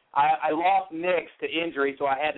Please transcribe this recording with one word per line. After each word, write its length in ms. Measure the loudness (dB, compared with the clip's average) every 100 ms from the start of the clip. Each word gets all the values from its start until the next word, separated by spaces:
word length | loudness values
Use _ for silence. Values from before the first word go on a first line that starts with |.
| _ 2
I, 320 | 2 2 0
I 40 |
lost 420 | 0 2 2 0
Nix 340 | -4 0 0 -2 -8
to 60 | -6
injury, 440 | -4 -4 -2 -2 0
so 60 | -2
I 100 | 0
had 140 | -2